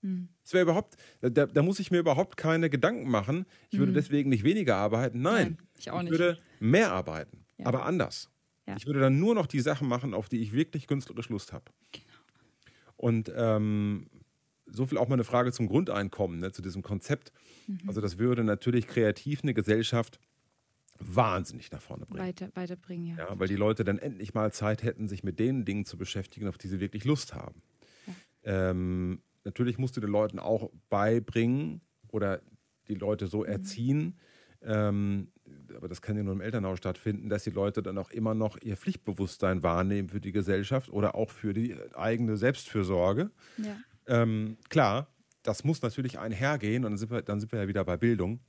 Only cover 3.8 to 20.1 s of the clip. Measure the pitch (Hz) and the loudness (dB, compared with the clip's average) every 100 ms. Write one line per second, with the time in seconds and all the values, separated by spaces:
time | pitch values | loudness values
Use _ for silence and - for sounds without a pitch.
3.8 | 135 127 139 147 139 123 104 208 160 98 | 4 4 2 2 4 4 4 2 2 2
4.8 | 104 110 127 117 143 226 - 165 - - | 2 2 0 0 2 2 2 -2 -12 -16
5.8 | - 175 175 165 175 170 - - 110 165 | -8 -6 -2 2 2 0 -8 -2 4 6
6.8 | 220 92 78 78 73 - _ _ 117 131 | 6 2 -2 -6 -8 -14 _ _ -2 0
7.8 | - 175 110 - - _ _ _ - 98 | 0 0 0 -4 -14 _ _ _ -12 -10
8.8 | 120 143 135 135 196 226 160 143 127 143 | -2 2 6 6 4 2 2 0 0 0
9.8 | 143 120 127 98 107 120 110 113 160 165 | 0 -2 -2 -4 -2 -4 -2 0 0 -2
10.8 | - 139 131 120 117 104 - - - _ | -2 -4 -4 -12 -6 -6 -6 -14 -16 _
11.8 | _ - _ - _ _ _ _ - _ | _ -20 _ -20 _ _ _ _ -20 _
12.8 | _ _ 120 113 110 - 117 107 107 107 | _ _ 2 2 0 0 2 4 2 2
13.8 | 104 104 - - _ _ _ _ - 101 | 0 -2 -6 -20 _ _ _ _ -16 -4
14.8 | 127 147 117 131 113 123 123 - 110 110 | 0 2 2 2 2 2 2 2 2 2
15.8 | 180 101 98 - 98 85 92 - 95 92 | 2 0 -2 -2 -2 -2 -6 -6 -8 -8
16.8 | - 101 - 143 - _ - - - 190 | -6 -6 -2 -4 -4 _ -20 -20 -10 -8
17.8 | 190 101 101 87 120 120 110 101 - 120 | -4 -2 -4 0 0 2 2 0 2 0
18.8 | 113 - 110 101 - 147 151 110 104 110 | 0 2 2 2 -4 -2 0 0 2 2
19.8 | 113 120 113 | 4 0 -2